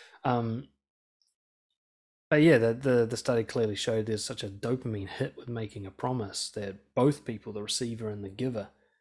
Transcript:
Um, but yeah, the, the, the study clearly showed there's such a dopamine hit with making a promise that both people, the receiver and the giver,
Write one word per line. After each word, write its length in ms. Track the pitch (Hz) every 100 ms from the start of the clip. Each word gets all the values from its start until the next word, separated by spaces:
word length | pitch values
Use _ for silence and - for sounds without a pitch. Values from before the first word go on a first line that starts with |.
| - -
Um, 460 | 135 123 113 113 147 _ _ _ _ _ _ _ _ _ _ _ _ _ _ _ _
but 120 | 151
yeah, 160 | 160 131
the, 160 | 113
the, 320 | 117 135 123 113
the 120 | 120
study 260 | - 120
clearly 320 | 110 127 110 101
showed 320 | - 110 107
there's 180 | 107 -
such 180 | 107
a 40 | 104
dopamine 600 | 98 113 127 123 107 95
hit 300 | - 135 -
with 100 | -
making 380 | 117 110 107 98
a 60 |
promise 580 | - 127 127 101 - -
that 440 | 110 101 95 _ -
both 300 | 131 143 -
people, 280 | 110 -
the 80 | 104
receiver 480 | 107 - 120 113 110
and 140 | 104
the 60 | 98
giver, 400 | 98 127 113 98 _ _ _